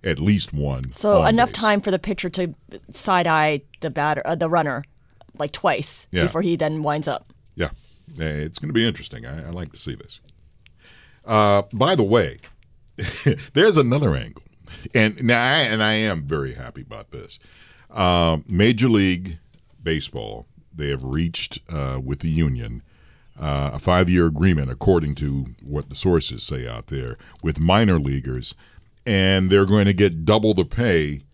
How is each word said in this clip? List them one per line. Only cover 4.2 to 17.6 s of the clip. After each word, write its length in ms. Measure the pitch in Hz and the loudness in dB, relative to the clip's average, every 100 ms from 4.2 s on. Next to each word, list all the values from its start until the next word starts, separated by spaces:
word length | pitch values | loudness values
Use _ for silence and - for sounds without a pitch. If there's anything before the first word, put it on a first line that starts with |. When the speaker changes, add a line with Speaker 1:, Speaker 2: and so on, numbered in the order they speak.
| - | -4
Speaker 2:
uh, 80 | |
the 140 | 165 165 | -2 0
runner, 340 | 170 151 123 139 _ _ _ - - | 0 0 -4 -8 _ _ _ -20 -8
like, 140 | 147 | -8
twice 560 | - - 127 143 - - | -2 -2 0 -2 -6 -4
Speaker 1:
Yeah. 140 | 90 | -2
Speaker 2:
before 180 | - - | 0 0
he 140 | 196 170 | -2 0
then 260 | 156 156 | -2 -2
winds 240 | 151 147 156 | -2 -2 -4
up. 240 | 131 _ _ _ | -6 _ _ _
Speaker 1:
Yeah. 160 | - 80 - - _ - 151 | -6 -6 -6 -20 _ -20 -8
Eh, 60 | |
it's 340 | 80 73 76 85 | -6 -4 -6 -8
gonna 140 | - | -4
be 140 | 135 113 | 0 0
interesting. 380 | - - - | -2 -12 -16
I, 220 | - 151 - | -14 -12 -12
I 40 | |
like 200 | 85 80 | -12 -12
to 60 | - | -12
see 160 | - | -12
this. 260 | 62 - - _ - _ _ _ _ _ - _ _ | -12 -14 -20 _ -20 _ _ _ _ _ -20 _ _
Uh, 380 | - 110 104 101 101 | 0 2 4 4 2
by 220 | 110 131 | 0 2
the 80 | 185 | 2
way, 360 | 101 117 80 58 - - _ _ _ - | 4 4 2 -4 -20 -20 _ _ _ -10
<laughs> 560 | - - - 113 - | -10 -2 -2 -2 -2
there's 220 | 139 214 160 | 4 6 6
another 400 | 131 135 139 71 | 4 2 2 0
angle. 260 | 57 - - _ - - - | -4 -16 -20 _ -20 -20 -4
And 280 | 120 107 104 | 2 2 2
now 180 | 120 120 | 2 2
I, 180 | 123 151 | 4 2
and 220 | 127 110 | 2 2
I 100 | 107 | 2
am 320 | 107 110 87 71 | 2 0 -2 -4
very 280 | 78 67 | -4 -4
happy 280 | 62 87 - | -8 -14 -16
about 300 | - 110 - | -16 -18 -16
this. 260 | - - - _ - | -18 -16 -20 _ -20